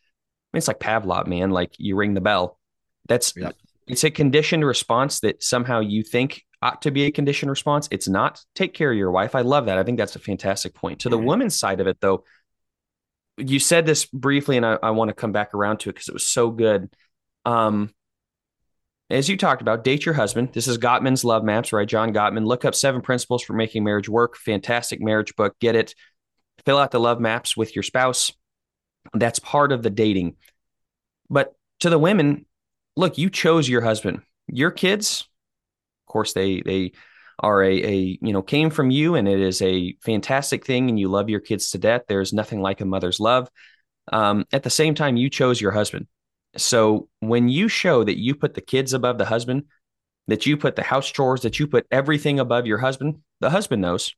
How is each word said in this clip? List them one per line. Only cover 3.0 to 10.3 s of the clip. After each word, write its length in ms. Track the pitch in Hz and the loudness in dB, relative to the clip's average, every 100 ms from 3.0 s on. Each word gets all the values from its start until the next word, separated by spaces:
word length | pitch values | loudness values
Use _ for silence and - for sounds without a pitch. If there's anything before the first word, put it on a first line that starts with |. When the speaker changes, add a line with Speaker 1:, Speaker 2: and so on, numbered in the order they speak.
| - | -2
Speaker 1:
That's, 280 | - - 87 | 0 0 -4
Speaker 2:
Yep. 200 | 90 - _ _ - | -10 -12 _ _ -8
Speaker 1:
it's 160 | 127 | -2
a 80 | 160 | 0
conditioned 540 | 156 143 147 151 165 143 | 2 2 4 2 2 2
response 540 | 120 - 117 139 - | 0 0 0 0 0
that 220 | 110 - | -2 -2
somehow 360 | - 123 123 120 | -2 -2 0 -2
you 240 | 107 107 | 0 -2
think 420 | 107 120 139 - _ _ | -2 -2 -2 -6 _ _
ought 220 | 123 - | -6 -2
to 80 | 151 | -2
be 140 | 139 143 | 0 0
a 60 | |
conditioned 380 | 151 143 143 143 | 0 -2 -2 -2
response. 380 | 139 151 147 151 | -4 -2 -2 -2
It's 160 | 101 - | -6 -2
not. 360 | 95 135 - - | 0 0 -4 -12
Take 220 | - 190 - | -6 -6 -2
care 160 | 147 | 0
of 60 | 110 | 0
your 140 | 92 | 0
wife. 220 | 90 110 | 0 0
I 80 | 131 | 0
love 240 | 123 143 113 | 0 0 2
that. 140 | 95 | 0
I 40 | |
think 140 | 95 120 | 0 -2
that's 180 | 101 - | -4 -6
a 40 | |
fantastic 560 | - | -8